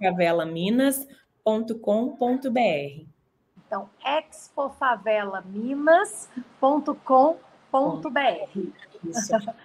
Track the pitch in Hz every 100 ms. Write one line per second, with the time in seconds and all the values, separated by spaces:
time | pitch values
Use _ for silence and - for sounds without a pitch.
0 | 190 180 170 170 160 165 185 240 269 269
1 | - - _ _ - 214 226 220 - 214
2 | 254 - 247 254 269 240 220 151 143 143
3 | - - _ _ _ _ - 202 202 _
4 | - 302 - - - - 277 - 269 226
5 | 196 214 202 190 185 202 240 285 294 339
6 | 403 - - - - - 269 294 294 -
7 | - 262 285 339 - _ _ 269 277 311
8 | 311 254 269 - - 196 - - - -
9 | 165 202 - 220 220 -